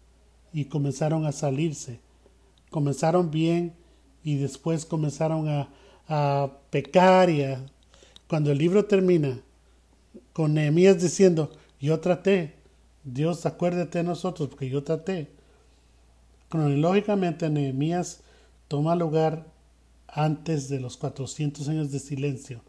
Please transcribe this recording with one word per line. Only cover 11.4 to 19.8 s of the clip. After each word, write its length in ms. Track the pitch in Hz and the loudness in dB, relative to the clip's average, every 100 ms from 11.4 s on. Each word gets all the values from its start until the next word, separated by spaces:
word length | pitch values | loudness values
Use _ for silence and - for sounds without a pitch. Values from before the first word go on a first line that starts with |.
| 147 - - _ | -2 -8 -20 _
"Yo 200 | 143 160 | -2 0
traté, 540 | 180 180 190 196 156 - _ _ _ _ | 0 0 2 0 0 -12 _ _ _ _
Dios, 400 | 135 127 160 175 | -10 -4 -2 -2
acuérdate 540 | 160 - 180 175 170 175 | -4 -2 -2 -2 -2 -2
de 60 | |
nosotros 440 | 170 160 185 180 139 | -2 -4 -6 -6 -8
porque 200 | - 131 | -6 -6
yo 140 | 139 | -4
traté". 480 | 139 160 190 185 143 - _ _ _ _ _ _ _ _ _ _ _ | -4 -4 -4 -6 -8 -16 _ _ _ _ _ _ _ _ _ _ _
Cronológicamente, 1040 | 165 147 139 165 202 208 202 180 156 160 | 0 2 2 2 2 2 0 -2 -2 -2
Nehemías 680 | 147 135 131 156 175 175 - - - _ _ _ | 0 -2 -2 -2 -2 -6 -12 -20 -20 _ _ _
toma 280 | 147 156 175 | -2 0 0
lugar 500 | 165 160 160 160 - _ _ _ | 0 0 0 -2 -12 _ _ _